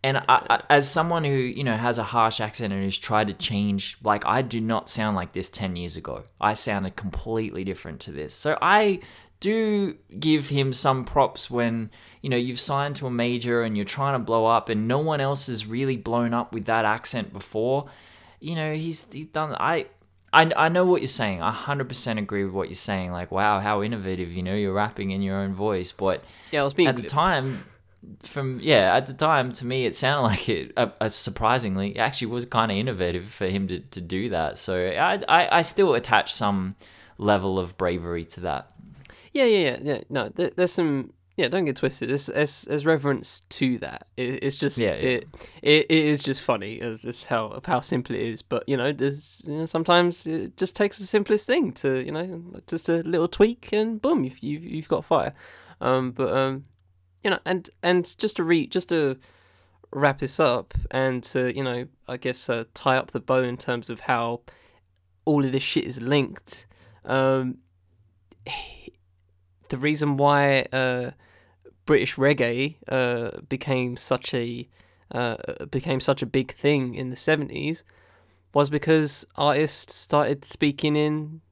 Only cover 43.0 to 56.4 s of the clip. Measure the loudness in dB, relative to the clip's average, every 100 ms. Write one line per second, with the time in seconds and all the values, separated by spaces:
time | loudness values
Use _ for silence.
43 | 2 -2 -4 -10 _ -2 0 0 -6 -12
44 | -14 -6 -4 -2 -4 -2 -2 0 0 2
45 | 0 -2 -4 -20 -20 -4 4 6 6 4
46 | 4 0 -2 -2 0 -2 -2 -8 -8 -8
47 | -10 -10 -4 -2 -2 -8 -2 -2 0 -4
48 | -2 -4 -4 -6 -6 -6 -2 0 0 0
49 | -2 -2 -12 -12 -8 -6 -4 -2 6 6
50 | 6 0 -4 -4 -6 -4 -6 0 0 0
51 | 0 0 2 0 2 0 0 -2 -2 -2
52 | -4 -6 -8 -10 -14 -18 -8 -6 0 0
53 | 2 2 2 6 4 4 -2 0 0 0
54 | 2 2 0 -4 -8 -8 -6 -8 -2 -2
55 | 2 2 2 -6 -20 -20 -20 -4 2 2
56 | 0 -2 0 2